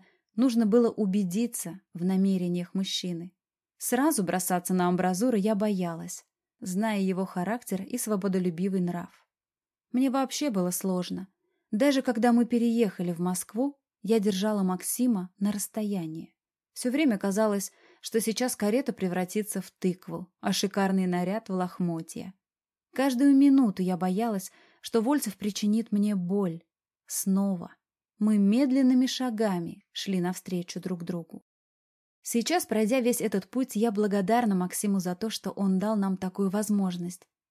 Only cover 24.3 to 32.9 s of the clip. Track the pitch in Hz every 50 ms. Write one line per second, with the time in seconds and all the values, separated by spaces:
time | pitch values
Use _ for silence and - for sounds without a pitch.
24.3 | 214 190 - - _ _ _ _ _ _ - - - 226 208 262 294 277 - 208
25.3 | - - 202 208 190 - 208 208 214 233 226 - 202 202 202 208 208 190 175 170
26.3 | 196 202 196 175 165 165 _ _ _ _ _ _ _ _ _ - - - - 196
27.3 | 190 196 202 196 190 170 170 - - _ _ _ _ _ _ _ _ - 208 214
28.3 | 214 202 196 196 214 254 294 254 262 277 262 254 262 254 262 254 - - 254 254
29.3 | 220 208 226 208 185 175 170 165 - - _ _ - - - 202 196 185 175 180
30.3 | 185 - - - 185 175 175 - - 180 - 185 185 170 175 170 175 170 165 -
31.3 | - - _ _ _ _ _ _ _ _ _ _ _ _ _ _ _ _ - -
32.3 | - 233 226 233 320 359 330 - 220 214 220 202